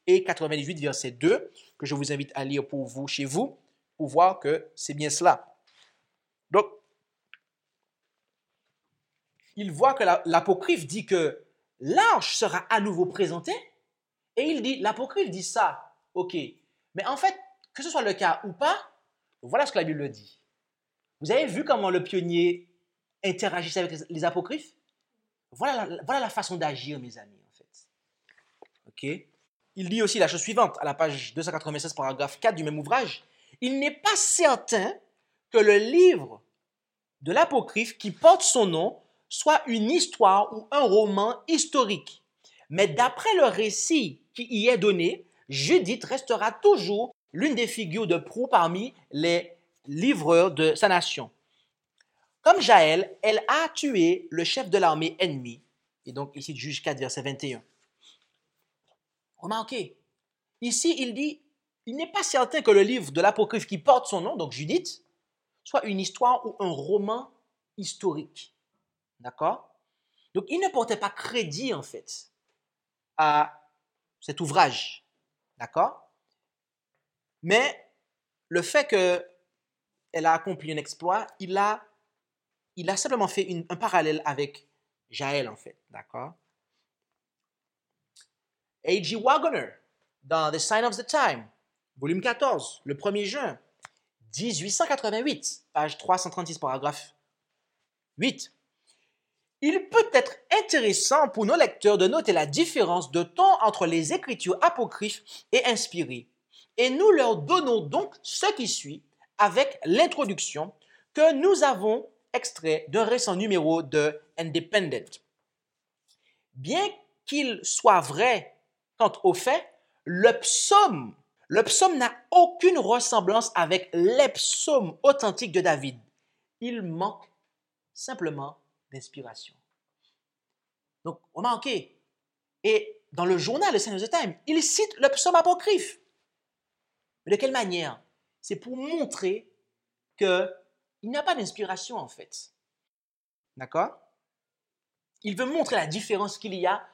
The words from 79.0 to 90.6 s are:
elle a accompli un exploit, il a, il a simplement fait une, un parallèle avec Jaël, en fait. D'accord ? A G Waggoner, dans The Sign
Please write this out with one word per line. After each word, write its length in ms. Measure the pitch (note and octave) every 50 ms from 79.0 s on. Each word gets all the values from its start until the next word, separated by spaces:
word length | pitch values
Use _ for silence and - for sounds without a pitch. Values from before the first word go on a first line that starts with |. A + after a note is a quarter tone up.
| F3+ F3+ F3+ F3 - - _ _ _ _ _ _ _ _ _ _ _ _ _ _ _ _ -
elle 120 | E3 D#3
a 80 | E3 E3
accompli 380 | E3 - G3 F3+ - D3+ D#3
un 60 | D#3
exploit, 500 | D3+ D3 - - - E3 F3 F#3 A3 A3 - - -
il 180 | F#3+ F3 F#3+
a, 260 | G3 G3+ G#3 G#3+ - - _ _ _ _ _ _ _ _ _ _ _ _ _ _ _ _ _ _
il 140 | F3+ E3+ F3+
a 80 | G3
simplement 300 | G3 - C#4+ C4 A#3 G3
fait 160 | F#3+ - G3+ F#3+
une, 220 | F3+ F3+ E3 E3+ -
un 60 | -
parallèle 460 | E3+ A3+ G#3 - F3 D#3 D#3 D3+ D#3 -
avec 420 | D3+ C#3 C3+ D3 C#3+ - - _ _ _ _ _ _ _ _ _ _
Jaël, 380 | A2+ G#2+ C#3 C3+ C#3+ C#3+ C3
en 80 | A2+ G#2+
fait. 220 | - _ - - _ _ _
D'accord ? 440 | G#2+ G#2+ - _ - A#2+ B2+ D#3 E3+ _ _ _ _ _ _ _ _ _ _ _ _ _ _ _ _ _ _ _ _ _ _ _ _ _ _ _ _ _ _ _ _ _ _ _ _ - _ _ _ _ _ _ _ _ _ _ _ _ -
A 160 | D3 F#3 G#3
G 140 | - D3 G#3+
Waggoner, 540 | A3 G#3+ C4+ C#4+ D4+ C#4+ D#4+ C4+ E3 A#2+ - - _ _ _ _ _ _ _ _ _ _
dans 280 | C3+ D#3+ D#3+ D#3 D3+
The 80 | D3+
Sign 260 | D#3